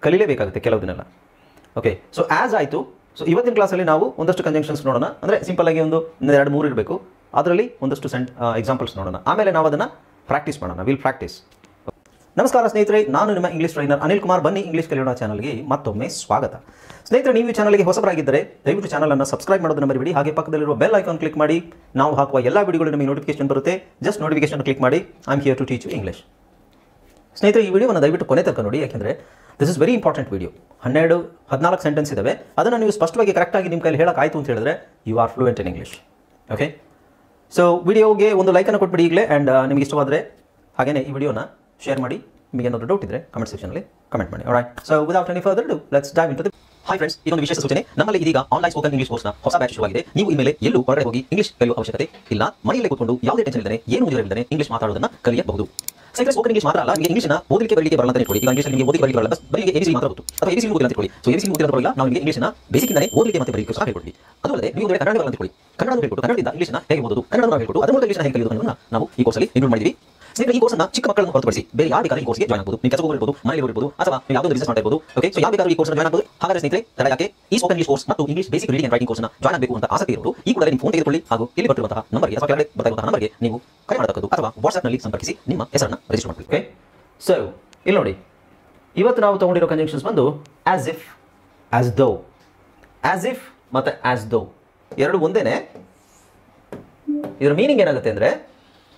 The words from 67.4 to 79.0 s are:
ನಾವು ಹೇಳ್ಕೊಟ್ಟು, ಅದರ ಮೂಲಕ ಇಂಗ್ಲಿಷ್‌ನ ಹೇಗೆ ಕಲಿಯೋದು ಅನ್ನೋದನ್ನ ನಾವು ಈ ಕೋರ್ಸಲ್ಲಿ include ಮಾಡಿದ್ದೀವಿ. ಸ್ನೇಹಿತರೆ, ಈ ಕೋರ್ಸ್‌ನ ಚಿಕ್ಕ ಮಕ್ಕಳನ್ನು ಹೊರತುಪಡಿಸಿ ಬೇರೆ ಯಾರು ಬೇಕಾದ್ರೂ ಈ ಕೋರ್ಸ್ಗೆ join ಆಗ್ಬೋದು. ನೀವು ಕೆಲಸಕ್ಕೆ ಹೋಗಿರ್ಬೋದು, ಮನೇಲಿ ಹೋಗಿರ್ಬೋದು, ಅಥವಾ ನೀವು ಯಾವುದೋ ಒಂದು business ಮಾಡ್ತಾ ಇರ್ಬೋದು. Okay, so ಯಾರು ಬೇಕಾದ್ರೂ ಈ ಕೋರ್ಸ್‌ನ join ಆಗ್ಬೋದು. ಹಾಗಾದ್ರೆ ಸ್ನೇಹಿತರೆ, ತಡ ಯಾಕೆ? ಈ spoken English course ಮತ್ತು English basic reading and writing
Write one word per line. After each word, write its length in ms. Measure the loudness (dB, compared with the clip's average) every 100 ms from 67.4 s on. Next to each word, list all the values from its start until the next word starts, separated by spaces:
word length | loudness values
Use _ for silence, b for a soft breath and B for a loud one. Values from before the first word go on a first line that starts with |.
| 2
ನಾವು 100 | 0
ಹೇಳ್ಕೊಟ್ಟು, 220 | 0 0
ಅದರ 100 | 2
ಮೂಲಕ 100 | 2
ಇಂಗ್ಲಿಷ್‌ನ 200 | 2 0
ಹೇಗೆ 100 | -2
ಕಲಿಯೋದು 180 | 0 -2
ಅನ್ನೋದನ್ನ 280 | -2 -4 -6 -4
ನಾವು 180 | -4 -2 0
ಈ 40 |
ಕೋರ್ಸಲ್ಲಿ 240 | 0 2 0
include 240 | 2 2
ಮಾಡಿದ್ದೀವಿ. 260 | 2 0 -4 _ _ B
ಸ್ನೇಹಿತರೆ, 220 | B 0 2
ಈ 40 |
ಕೋರ್ಸ್‌ನ 240 | 2 2
ಚಿಕ್ಕ 240 | -2 -2 0
ಮಕ್ಕಳನ್ನು 240 | 0 2
ಹೊರತುಪಡಿಸಿ 360 | 0 0 -2 -2 0
ಬೇರೆ 140 | 2
ಯಾರು 120 | 2
ಬೇಕಾದ್ರೂ 200 | 0 -2
ಈ 40 | -2
ಕೋರ್ಸ್ಗೆ 200 | -2 0
join 140 | -2
ಆಗ್ಬೋದು. 160 | -4 -2
ನೀವು 140 | 0
ಕೆಲಸಕ್ಕೆ 160 | 0 0
ಹೋಗಿರ್ಬೋದು, 300 | 0 -2 -2 -2
ಮನೇಲಿ 140 | -2
ಹೋಗಿರ್ಬೋದು, 280 | -2 -2 -4
ಅಥವಾ 280 | -2 -2 -2
ನೀವು 180 | 0
ಯಾವುದೋ 120 | 0 0
ಒಂದು 80 |
business 140 | 0 0
ಮಾಡ್ತಾ 120 | 0
ಇರ್ಬೋದು. 220 | 0 -2 -2 -2
Okay, 100 | 0
so 140 | 2
ಯಾರು 80 | 2
ಬೇಕಾದ್ರೂ 220 | 2 2
ಈ 20 |
ಕೋರ್ಸ್‌ನ 200 | 0 0
join 120 | 0 0
ಆಗ್ಬೋದು. 160 | 0 -2 -4
ಹಾಗಾದ್ರೆ 160 | -2 0
ಸ್ನೇಹಿತರೆ, 380 | 0 -2 -2 -2
ತಡ 120 | 0
ಯಾಕೆ? 260 | 0 -2 -8 -2
ಈ 40 | 0
spoken 180 | 2
English 140 | 0 0
course 200 | 0 -2
ಮತ್ತು 180 | -2 -2
English 240 | -2 -2
basic 200 | -2 0
reading 160 | -2 0
and 80 |
writing 140 | 0